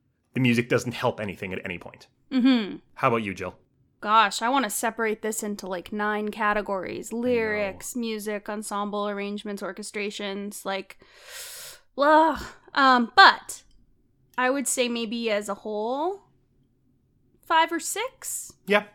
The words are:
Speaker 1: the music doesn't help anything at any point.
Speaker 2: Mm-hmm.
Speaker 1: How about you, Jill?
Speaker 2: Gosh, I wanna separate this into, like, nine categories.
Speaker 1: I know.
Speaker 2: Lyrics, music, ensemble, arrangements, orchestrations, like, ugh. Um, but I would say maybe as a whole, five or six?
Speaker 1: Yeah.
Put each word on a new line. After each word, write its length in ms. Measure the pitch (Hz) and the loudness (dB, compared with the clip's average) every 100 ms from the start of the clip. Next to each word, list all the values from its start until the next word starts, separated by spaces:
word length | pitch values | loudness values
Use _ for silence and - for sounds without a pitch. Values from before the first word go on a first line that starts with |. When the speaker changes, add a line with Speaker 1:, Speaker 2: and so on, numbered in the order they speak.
| _ _ _ | _ _ _
Speaker 1:
the 60 | - | 0
music 300 | 127 120 123 | 4 4 4
doesn't 240 | 127 127 | 0 0
help 260 | - 127 104 | -2 -4 -4
anything 320 | 104 87 98 | -8 -8 -8
at 80 | 92 95 | -8 -8
any 120 | 87 | -10
point. 300 | - - - _ _ | -12 -20 -20 _ _
Speaker 2:
Mm-hmm. 460 | 269 247 254 196 - _ | 2 4 4 2 -8 _
Speaker 1:
How 140 | - 135 | -2 0
about 140 | 117 | 2
you, 100 | 104 | -2
Jill? 220 | 90 90 - _ _ _ _ | -6 -8 -10 _ _ _ _
Speaker 2:
Gosh, 400 | 208 220 208 - | 2 4 4 2
I 60 | 233 | 0
wanna 200 | 277 214 | 0 0
separate 520 | - 233 226 226 214 | -2 -4 -2 -2 -2
this 200 | 214 220 | -4 -4
into, 240 | 214 202 190 | -6 -8 -6
like, 240 | 185 - | -8 -8
nine 380 | 208 208 214 208 | -4 -2 -2 -4
categories. 840 | 208 214 208 208 196 - 107 - | -2 0 0 0 -4 -4 -8 -8
Speaker 1:
I 40 | 226 | -4
know. 60 | |
Speaker 2:
Lyrics, 720 | 247 240 220 208 202 190 - 247 | 0 2 2 0 -2 -6 -10 -6
music, 500 | 233 220 208 208 208 | -4 -4 -6 -6 -6
ensemble, 640 | 214 214 202 208 208 208 | -8 -6 -4 -4 -2 -4
arrangements, 520 | 202 202 208 208 202 | -4 -6 -6 -8 -8
orchestrations, 1000 | 190 190 208 214 208 208 208 196 202 208 | -8 -10 -10 -8 -8 -6 -8 -8 -8 -10
like, 340 | - 196 196 - - - - - - - - - _ - | -6 -6 -8 -20 -20 -20 -18 -16 -14 -16 -18 -20 _ 0
ugh. 440 | 285 311 320 269 - - - | 6 8 6 2 -8 -16 -8
Um, 380 | - 269 247 240 - | 4 6 6 4 8
but 480 | 381 - - - _ _ _ _ _ _ _ - | 8 8 -4 -16 _ _ _ _ _ _ _ -2
I 120 | 254 | 0
would 180 | 277 247 | 0 -2
say 200 | - 233 | 0 0
maybe 420 | 233 226 233 226 | -2 -4 -4 -2
as 180 | 208 208 | -2 -2
a 60 | 202 | -8
whole, 680 | 220 208 220 262 330 392 _ _ _ _ _ _ _ _ _ _ _ _ _ | -6 -6 -4 -2 -2 -4 _ _ _ _ _ _ _ _ _ _ _ _ _
five 260 | 320 330 | 2 2
or 80 | 339 | 0
six? 760 | - 381 494 _ - - - - - | -6 -6 -8 _ -10 -10 -12 -16 2
Speaker 1:
Yeah. 160 | 202 202 | 2 2